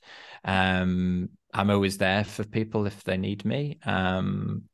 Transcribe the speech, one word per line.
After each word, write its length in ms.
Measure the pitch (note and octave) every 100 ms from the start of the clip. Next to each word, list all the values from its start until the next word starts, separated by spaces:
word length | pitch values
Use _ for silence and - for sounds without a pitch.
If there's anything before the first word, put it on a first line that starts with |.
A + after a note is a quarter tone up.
| - - - -
Um, 880 | - F#2+ F#2+ F#2 F#2 F2+ F#2 F2+ F2+ - _
I'm 180 | - G2+
always 260 | G2+ G2 G2
there 260 | F#2+ G2
for 200 | G2+ -
people 420 | G#2+ A2+ A2 A2 G2+
if 180 | -
they 140 | - F#2
need 260 | G2 G#2
me, 360 | G#2+ B2+ D3 - -
um, 800 | F#2+ F#2 F#2 G2 G2 G2+ G#2+ -